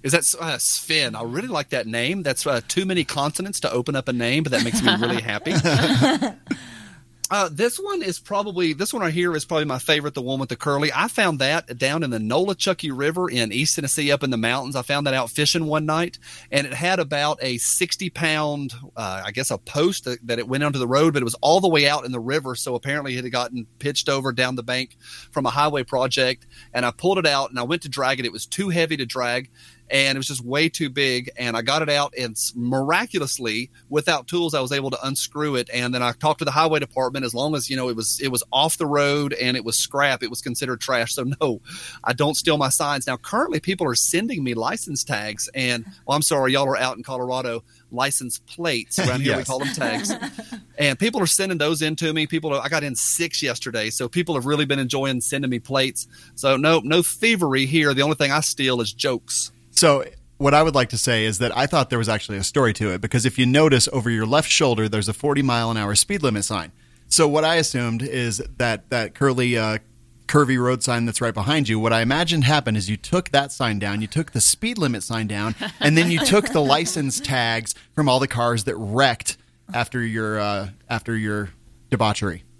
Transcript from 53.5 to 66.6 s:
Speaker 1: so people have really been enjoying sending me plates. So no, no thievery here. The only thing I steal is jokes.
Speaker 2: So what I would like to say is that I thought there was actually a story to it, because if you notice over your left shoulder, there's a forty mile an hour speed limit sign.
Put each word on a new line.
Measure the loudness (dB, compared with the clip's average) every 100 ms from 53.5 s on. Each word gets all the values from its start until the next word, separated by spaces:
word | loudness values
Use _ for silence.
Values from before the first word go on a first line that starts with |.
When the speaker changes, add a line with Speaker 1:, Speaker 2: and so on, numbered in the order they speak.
| -4 -4 -2 -2
Speaker 1:
so | -2 -2
people | -2 0
have | -2 0
really | 0
been | 2 0
enjoying | 0 -2 -2 -2
sending | -4 -4 -2
me | -4
plates. | -2 0 0 -2 -10 -16 -18
So | -2 2 4
no, | 4 4
no | 4 2
thievery | 2 2 2 2 2 2 2
here. | 2 2
The | 4
only | 2 2
thing | 2
I | 2
steal | 0 0 0 0
is | -2
jokes. | -2 -4 -4 -4 -6 -6 -12 _
Speaker 2:
So | 4 6 4 0 -12 -20 0
what | 4
I | 6
would | 6
like | 4 2
to | 0
say | 0 2
is | 2 0
that | 0 0
I | 2
thought | 2 2
there | 0
was | 0
actually | -2 -4 -4
a |
story | 0 4 4
to | 2 -2
it, | -2
because | 0 2 2
if | 2
you | 4
notice | 6 8 6 4
over | 0 0
your | 0 2
left | 2 4
shoulder, | 4 4 4 2
there's | 0 -2
a |
forty | -2 0 2
mile | 2 2 0
an | -2
hour | 0
speed | 0 0 0
limit | 0 0
sign. | -2 -4